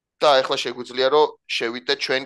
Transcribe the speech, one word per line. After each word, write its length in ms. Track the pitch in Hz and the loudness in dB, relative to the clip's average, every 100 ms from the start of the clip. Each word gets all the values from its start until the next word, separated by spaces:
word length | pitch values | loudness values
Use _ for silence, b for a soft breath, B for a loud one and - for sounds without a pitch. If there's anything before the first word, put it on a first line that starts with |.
| _ - | _ 0
და 160 | 156 131 | 4 4
ეხლა 160 | 131 | 2
შეგვიძლია, 540 | 135 127 123 120 127 131 | -4 -6 -10 -10 -2 2
რომ 180 | 151 147 - - | 2 2 -2 -10
შევიდე 440 | - 117 120 127 139 | -6 -4 -6 -6 -4
ჩვენ 240 | - 131 | -2 -4